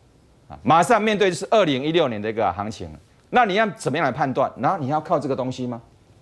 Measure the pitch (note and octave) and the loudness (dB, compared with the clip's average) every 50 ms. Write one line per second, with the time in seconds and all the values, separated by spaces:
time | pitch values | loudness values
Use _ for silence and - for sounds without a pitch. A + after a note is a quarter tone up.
0 | _ _ _ _ _ _ _ _ _ - C#2+ - - A2 D3+ E3 - - A#3+ G#3+ | _ _ _ _ _ _ _ _ _ -20 -18 -6 0 4 4 4 6 4 4 2
1 | G#3 A3 G#3+ G3 G#3 F#3+ F3 - G3 - - A3 G3 D#3+ C#3 B2 C3+ D3+ D#3+ F3 | 2 2 0 2 2 2 0 -2 -2 2 2 4 4 4 2 -2 -2 0 2 2
2 | D#3+ C3 A2+ G#2 G#2 A2 A2 G#2+ A2 F#2+ E2+ F#2 G2+ G#2+ G#2+ - G2 D#2+ D#2 - | 2 2 0 -4 -4 -4 -2 0 0 0 0 -2 -6 -8 -8 -10 -12 -14 -14 -16
3 | - _ _ _ _ - - A#3+ B3 G#3 F3+ G#3 A3+ G#3+ D3+ - - D3+ C3 D#3 | -20 _ _ _ _ -2 2 2 2 4 2 0 0 0 -2 -4 -4 -4 -2 0
4 | E3 C3+ A#2 C3+ D#3 C3+ B2 C#3+ C3 A2 - - A2+ D3 F#3 F#3+ C#3+ B2 D3+ D3+ | 0 -2 0 0 -2 -2 0 0 0 -2 -2 -2 -2 0 0 0 -2 -2 -2 -2
5 | D3+ - F3+ D3+ C3+ C#3+ C3+ B2+ B2+ B2+ B2 - B2+ B2 A#2+ A#2 - - _ _ | -2 0 -2 -2 0 -2 -4 -2 -4 -6 -6 -6 -6 -8 -8 -10 -12 -18 _ _
6 | _ _ _ _ | _ _ _ _